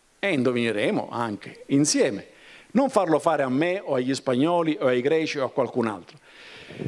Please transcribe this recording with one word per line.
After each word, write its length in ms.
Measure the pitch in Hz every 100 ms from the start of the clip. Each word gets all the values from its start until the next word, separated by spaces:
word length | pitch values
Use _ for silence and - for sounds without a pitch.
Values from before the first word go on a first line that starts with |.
| _ _
e 140 | 196
indovineremo 760 | 151 127 123 117 104 139 196 -
anche 540 | 113 117 104 - - -
insieme. 600 | 139 147 277 208 101 - - - - -
Non 180 | 214 277
farlo 300 | - 180 151
fare 240 | 170 151
a 60 | 135
me 320 | 131 170 185
o 120 | - 135
agli 180 | 127
spagnoli 640 | 135 - 123 156 175 160 151
o 80 | 139
ai 140 | 127
greci 380 | 127 160 160 147
o 60 | 123
a 40 |
qualcun 380 | - 120 123 113
altro. 300 | 98 - - - - - - - -